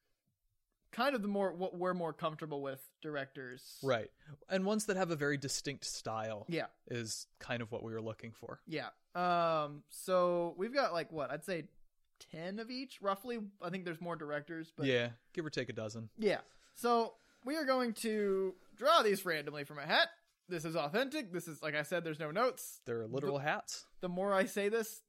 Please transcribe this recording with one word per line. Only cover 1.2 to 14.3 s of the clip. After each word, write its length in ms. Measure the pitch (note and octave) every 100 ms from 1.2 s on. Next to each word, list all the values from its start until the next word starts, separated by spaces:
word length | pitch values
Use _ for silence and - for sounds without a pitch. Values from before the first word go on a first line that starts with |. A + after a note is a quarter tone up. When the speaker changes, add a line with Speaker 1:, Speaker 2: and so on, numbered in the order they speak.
Speaker 1:
the 40 | G3+
more, 240 | G3+ F#3+
what 240 | D#3 F#3 F3
we're 180 | F3+ F3+
more 180 | E3
comfortable 480 | D3+ E3 D#3 D#3 C#3+
with 180 | C#3 C3 - _
directors. 760 | D#3 D3 C3+ - B2+ B2+ - -
Speaker 2:
Right. 300 | C3+ A#2+ - _ - C#3+ -
And 160 | F#3+ F#3+
ones 200 | G#3+ G#3
that 120 | F#3
have 120 | F3+
a 40 | D#3+
very 220 | C#3+ C#3+
distinct 480 | C3+ - - C3+ -
style 600 | - - A2 A2 G#2+ G#2
Speaker 1:
Yeah. 200 | D#3+ A#2+ _ -
Speaker 2:
is 360 | B2 A2 - - -
kind 220 | - A#2+
of 100 | A2+
what 120 | A#2
we 80 | A2+
were 100 | A2+
looking 320 | A2 G#2+ A#2
for. 280 | A2 A#2 - -
Speaker 1:
Yeah. 220 | D#3 A#2 - _ F3
Um, 680 | F3+ F3 E3 D#3+ D3 D3 -
so 640 | - - F#3 F3+ F3 E3+ E3+
we've 160 | G#3
got, 200 | C#4 A3+
like, 180 | E3+ D#3
what, 200 | D#3+ B2+
I'd 120 | D3
say 220 | - F3 D3 - - _ _ - -
ten 280 | D#3+ E3+ G3+
of 100 | A3+
each, 300 | B3+ C4 -
roughly. 380 | G3 G3 B3 A#3 G#3 -
I 80 | F3+
think 160 | F#3+ F3
there's 160 | D#3+
more 140 | F3 D#3+
directors, 540 | D3+